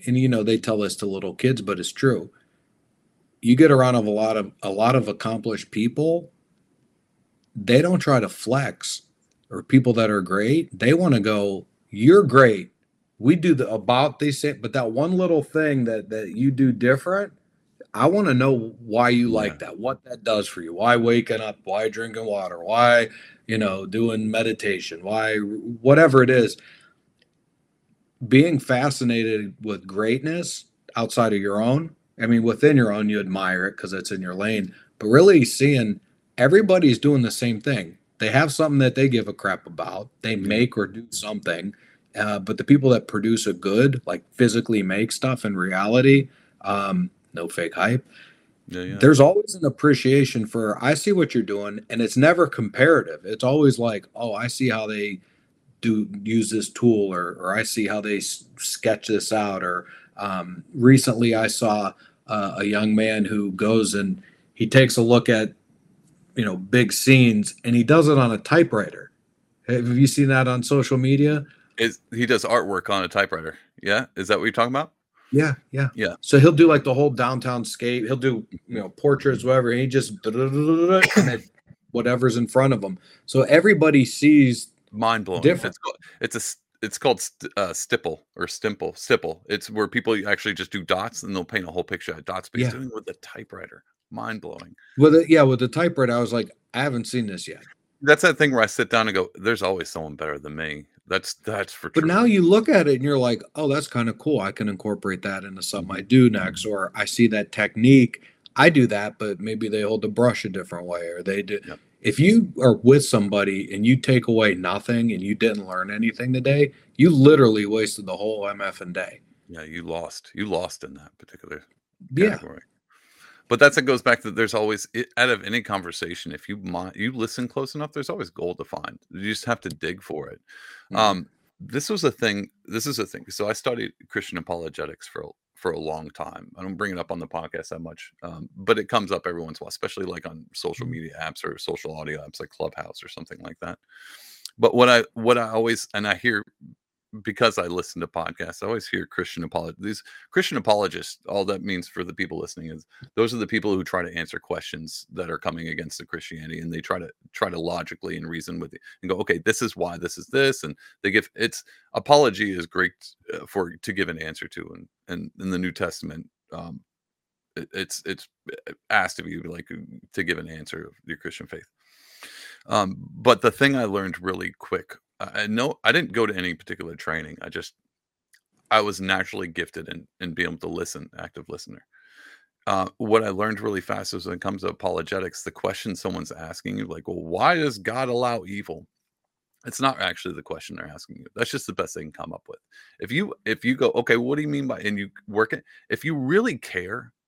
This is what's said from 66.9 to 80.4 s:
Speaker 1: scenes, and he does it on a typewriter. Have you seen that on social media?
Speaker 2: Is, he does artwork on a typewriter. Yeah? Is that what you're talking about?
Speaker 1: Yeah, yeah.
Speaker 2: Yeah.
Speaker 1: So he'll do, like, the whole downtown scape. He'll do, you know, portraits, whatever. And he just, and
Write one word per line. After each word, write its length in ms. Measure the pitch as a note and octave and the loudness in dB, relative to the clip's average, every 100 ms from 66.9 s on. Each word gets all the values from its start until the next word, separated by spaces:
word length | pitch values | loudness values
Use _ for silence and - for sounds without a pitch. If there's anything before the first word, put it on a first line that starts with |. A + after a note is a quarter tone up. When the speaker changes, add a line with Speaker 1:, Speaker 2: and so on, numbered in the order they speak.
Speaker 1:
scenes, 640 | - - C3 B2 G#2+ G2+ - | 2 4 6 6 4 0 -6
and 120 | A#2+ A#2+ | 0 2
he 80 | |
does 240 | A#2 D#3+ D3+ | 6 6 6
it 100 | C#3 | 4
on 140 | A#2+ | 2
a 60 | G#2+ | 0
typewriter. 760 | - D#3+ E3+ G#2+ F2 F2 - _ _ _ _ _ - | 2 4 4 0 -4 -10 -20 _ _ _ _ _ -4
Have 300 | B2 A#2+ B2 | -2 2 4
you 100 | C3+ | 4
seen 200 | - C#3 | 4 2
that 200 | C3+ B2+ | 4 2
on 160 | B2 | -2
social 340 | A#2+ C#3+ B2+ C3 | 0 0 2 0
media? 480 | C3 C#3 D3 D3+ C#3+ _ _ - | 2 4 2 0 -4 _ _ -2
Speaker 2:
Is, 220 | A2+ - _ | -2 -2 _
he 120 | A2+ A#2+ | -4 2
does 180 | A2+ F#2 | 2 2
artwork 440 | A#2 F#2 F#2 - | 0 0 -4 -2
on 140 | G2 | -2
a 40 | F2+ | 0
typewriter. 480 | G2+ G2 E2 D#2+ - _ _ | 0 -2 -4 -8 -14 _ _
Yeah? 240 | F#2+ G#2 B2 - | -2 -2 -2 -8
Is 120 | F#2+ | 0
that 80 | G#2 | 0
what 80 | G#2+ | 0
you're 80 | |
talking 180 | G#2+ A#2+ | 0 0
about? 220 | C3+ D#3+ _ _ _ _ | -2 -6 _ _ _ _
Speaker 1:
Yeah, 240 | C#3 D#3 C3+ _ | 0 0 -2 _
yeah. 180 | C3+ C3+ - | -4 -4 -2
Speaker 2:
Yeah. 200 | G2 F2 | -4 -4
Speaker 1:
So 180 | - C#3+ | 4 8
he'll 120 | D3+ | 8
do, 140 | D#3 E3 | 8 6
like, 160 | D3 | 6
the 100 | C#3+ | 2
whole 160 | B2+ D3 | 0 0
downtown 560 | B2 B2 B2+ B2+ B2 A2 | 0 -2 -2 -4 -6 -8
scape. 400 | - A#2+ B2 A2 | -6 -4 -4 -4
He'll 100 | B2+ | -2
do, 300 | C3 A2+ - F#2+ - | -2 -2 -6 -16 -10
you 80 | A#2+ | -10
know, 100 | F#2+ | -10
portraits, 540 | - D3 C#3 C#3 A#2 | -2 0 2 2 0
whatever. 280 | A#2 C3 A#2+ | 2 2 2
And 100 | A#2+ | 0
he 60 | C3 | 0
just, 240 | C3 A2 G#2 A2 | 0 -2 -6 -6
and 1040 | A2+ | -2